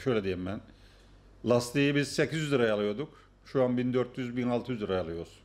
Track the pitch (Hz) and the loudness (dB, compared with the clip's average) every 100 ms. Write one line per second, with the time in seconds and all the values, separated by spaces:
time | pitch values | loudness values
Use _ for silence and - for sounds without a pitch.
0 | 135 110 95 90 90 110 - - - - | 0 0 0 -4 -4 -8 -12 -20 -20 -20
1 | - - - - 113 120 120 143 143 143 | -20 -20 -20 -6 2 2 2 2 2 2
2 | 135 - 147 160 151 135 117 104 104 107 | 0 0 -2 -2 0 2 4 2 0 -4
3 | 151 - - - - 135 127 123 127 123 | -8 -12 -20 -20 -4 2 2 2 2 0
4 | 123 135 123 123 123 120 127 120 98 92 | 0 -4 -6 -2 0 0 -2 -4 -2 -2
5 | 82 85 82 - | -2 -6 -10 -16